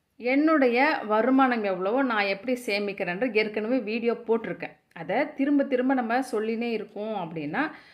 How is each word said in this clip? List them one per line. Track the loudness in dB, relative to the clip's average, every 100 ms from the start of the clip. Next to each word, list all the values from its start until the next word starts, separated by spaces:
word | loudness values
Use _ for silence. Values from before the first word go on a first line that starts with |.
| _ _
என்னுடைய | 0 2 4 4 4 4 2 2 0
வருமானம் | 2 4 4 4 2
எவ்வளவோ | 0 -2 0 0
நான் | 0 0
எப்படி | 0 -2 -2 -4 -2
சேமிக்கிறேன்ற | -2 -2 -4 -4 -2 0 2
ஏற்கனவே | 0 -2 -2 -2
வீடியோ | -2 -2 -2
போட்டிருக்கேன். | -2 -2 -2 -2 -10 -10 -16 _
அதை | -16 -4 -2 -2
திரும்ப | -2 2 2
திரும்ப | 2 2 2
நம்ம | 2 2 -2
சொல்லினே | 0 -2 -2 -2 -2
இருக்கோம் | -4 -6 -8 -6
அப்படின்னா | -4 -6 -6 -4 -2 -4 -6 -20